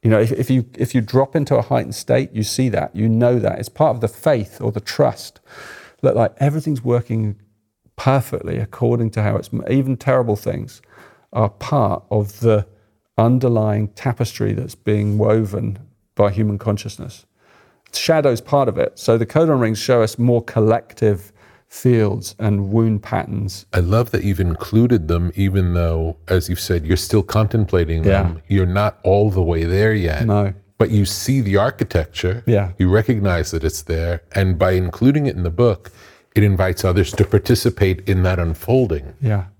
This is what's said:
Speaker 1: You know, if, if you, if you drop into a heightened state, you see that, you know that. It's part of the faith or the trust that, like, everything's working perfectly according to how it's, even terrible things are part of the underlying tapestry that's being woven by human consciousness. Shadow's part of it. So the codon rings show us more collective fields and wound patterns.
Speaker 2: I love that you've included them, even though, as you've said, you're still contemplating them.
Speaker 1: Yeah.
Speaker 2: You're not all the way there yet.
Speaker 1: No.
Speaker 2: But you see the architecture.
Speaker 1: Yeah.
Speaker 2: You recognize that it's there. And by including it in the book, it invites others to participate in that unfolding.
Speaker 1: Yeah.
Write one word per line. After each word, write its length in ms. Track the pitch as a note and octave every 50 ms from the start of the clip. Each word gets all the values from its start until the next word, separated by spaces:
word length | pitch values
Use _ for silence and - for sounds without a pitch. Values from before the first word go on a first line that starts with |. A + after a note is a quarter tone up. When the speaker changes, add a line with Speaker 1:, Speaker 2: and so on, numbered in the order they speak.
Speaker 1:
You 80 | _ A2+
know, 100 | A2 G#2+
if, 100 | A2 A2+
if 180 | C3+ - B2 -
you, 140 | C3 C3 A#2 - _
if 180 | - B2 A#2+ -
you 60 | B2+
drop 340 | A2 G#2+ - C3 C3+ - -
into 220 | E3 C#3+ - C#3
a 60 | B2+
heightened 320 | A#2 - C3+ B2 - - A#2
state, 340 | - - - B2 B2 C3+ -
you 120 | - A2 G#2+
see 240 | - - - C3 B2+
that, 260 | G2+ F#2+ E2 - -
you 140 | F#2+ G#2+ A2+
know 300 | A2+ A2+ A#2+ A#2+ B2+ A#2+
that. 200 | G#2 - - -
It's 100 | - -
part 280 | _ - D#3 D3+ A2+
of 40 | A#2+
the 80 | A2+ G#2+
faith 520 | - - - D#3+ D3 A#2+ G2+ - - -
or 100 | - A2+
the 100 | G#2 G#2
trust 600 | - - - - D3 B2+ G#2+ - - - _ _ _ _ - - - - - - - - _ _
that, 120 | - C3+ -
like, 180 | A#2 A#2 - - -
everything's 440 | C#3 C#3+ D3 D#3+ D3 D#3+ D3 A#2+ A#2
working 560 | B2+ A#2+ A#2+ A#2+ - A#2 A2+ G#2+ G#2+ G2+ _ _ _ _ _ _ _ _ _ _ _ _
perfectly 640 | - - C3+ C3+ C#3 - - - - - E2+ E2 A#2
according 520 | G#2+ - - - B2 A#2 A#2+ A#2+ A#2 A2
to 120 | - A2+
how 120 | G#2 G#2 G#2+
it's, 140 | - - - - - - -
even 280 | B2 C#3 C3+ C3 C3
terrible 400 | A#2 - C3+ B2+ C3 B2 A2+ G#2
things 440 | G2+ - - - - - - - - _ _ - - - - _ _ _ _
are 160 | - - A2 G2+
part 560 | - _ - - D#3 C#3+ A2+ G2+ F#2+ - - _
of 280 | G#2+ A2 G#2 G2+ - -
the 240 | A#2 A#2 A2 G#2 G2 - _ _ _ _ _ _ _ _ _ -
underlying 680 | A2 A#2 B2+ B2+ C3 B2 A#2 A2 G#2+ G#2+ G#2 G#2+ G#2+ G2+
tapestry 640 | _ - - C3 A#2 - A#2+ - - - G#2+ G#2
that's 240 | G2+ G2+ B2 - -
being 420 | _ _ G#2+ G#2+ G#2 G#2 G#2 G#2 G#2+
woven 580 | G#2 A2 G#2+ A2+ A2 G2 G2 G2+ A2 A2 G2+ - - - _ _ _ _ _
by 160 | - G2+ G2+
human 260 | G2 G2+ A2+ G#2+ G#2 G2
consciousness. 680 | - A2+ G#2 G2+ - A2 - - - - - - _ _ _ _ _ _ _ _ _ _ _ _ _ _
Shadow's 480 | - - - - E3 D#3+ C#3+ C#3 A#2+ G#2+
part 280 | - - - C#3+ C3+ A#2+
of 100 | G2 -
it. 180 | - - _
So 220 | - - - A#2 A2+
the 80 | A2+
codon 340 | A2 - D#3 E3 D#3+ D3+ C3
rings 180 | A#2+ A2 A2 G#2
show 240 | - - B2+ A#2+
us 160 | A2+ A2 - -
more 240 | A#2 B2 A#2+ A#2 A2+
collective 880 | - - A2+ G#2+ A2 A2+ A#2 - _ - - A2+ G#2+ G2+ F2 - - _ _ _ _ _ _ _
fields 680 | _ - - - B2+ B2 A2+ A2 G2+ G2 - G2 - - _
and 320 | - G#2+ G#2 G2+ G2 F#2+
wound 320 | G#2 A2+ A2+ A2+ A2 G2+
patterns. 640 | - - - - - - - G#2+ G#2 G2 - - - _ -
Speaker 2:
I 60 | F#2
love 300 | F2 E2+ G2+ A2+ A#2+ A#2
that 120 | - - -
you've 160 | G2+ F#2+ F2
included 680 | F#2+ F2 E2 - - - - A2+ A#2 A#2+ B2 G#2+ D#2+ D#2
them, 240 | E2+ E2+ F2 F2 -
even 400 | - G2 G2 F#2 G2 F#2 F2+ F2
though, 420 | F2 E2+ E2 E2 D#2+ E2 E2 E2 - - -
as 200 | F#2 F2+ D#2 -
you've 120 | F2+ -
said, 260 | - - F#2 E2+ D2+
you're 100 | D#2 F2
still 260 | - - - - G#2+
contemplating 800 | F#2 - - G#2+ A2 G#2 - A2+ G#2 - - F2+ E2+ D#2+ E2 E2
them. 340 | D#2 F2+ F#2+ G2 F#2 E2+ E2
Speaker 1:
Yeah. 40 | D#2+ - - G2
Speaker 2:
You're 100 | F#2+ F#2
not 320 | F2+ F2+ G2+ G#2 G#2+ - _
all 280 | _ F#2+ F#2+ G2+ G#2 G#2+
the 120 | F#2 F#2
way 220 | F2+ E2 E2+ D#2+ E2
there 280 | E2+ F2+ F#2+ G#2+ A2 A2
yet. 300 | G#2+ F2+ E2 D#2 - A#2+
Speaker 1:
No. 280 | A2 G#2 G#2 G2+ G2 G2 - _ _ _ _
Speaker 2:
But 120 | A2+ -
you 140 | G#2+ G#2 G2
see 360 | F#2 - - - - C3+ C3+
the 160 | A#2+ G2 F#2+
architecture. 840 | G2 G#2 C3 - - - - - E2+ D#2+ - - - - F2+ F#2+ A#2+ -
Speaker 1:
Yeah. 260 | - A#2 G2 G2 F2 F2+ _
Speaker 2:
You 100 | F#2+ F2+
recognize 640 | F#2+ A2 G#2+ - B2+ G#2+ G2 G2 F2+ E2+ D2+ -
that 140 | - E2 D#2
it's 180 | D#2+ - -
there. 400 | - - E2 D#2+ E2 E2+ F2 E2+ _ _
And 260 | - G2 G2 F#2 F#2 D#2
by 140 | F#2+ F#2
including 540 | F#2 F#2 F#2 F2+ - - A#2 C3 C#3 D3+ C#3+
it 80 | C3+ -
in 80 | -
the 80 | F2+ E2+
book, 400 | E2 F2 B2 A#2 G2+ - - - _ - - - - _ _ _ _
it 60 | A2+ G#2+
invites 400 | G#2 G2 F2+ F#2+ F#2 F2+ - -
others 260 | F#2+ F2+ G2 F#2 -
to 120 | - - G2+
participate 840 | - - G2+ - - B2 A#2 - A#2 - - G#2 F#2+ F#2 F2+ - -
in 140 | G2 F#2
that 160 | F2+ F#2 F#2 F2+
unfolding. 760 | E2+ E2 D#2+ - - - B2 C3 B2+ G2+ E2 C#2+ C2+ C#2+ - _
Speaker 1:
Yeah. 260 | C#3 A#2+ G#2 G2 F2+ F#2 _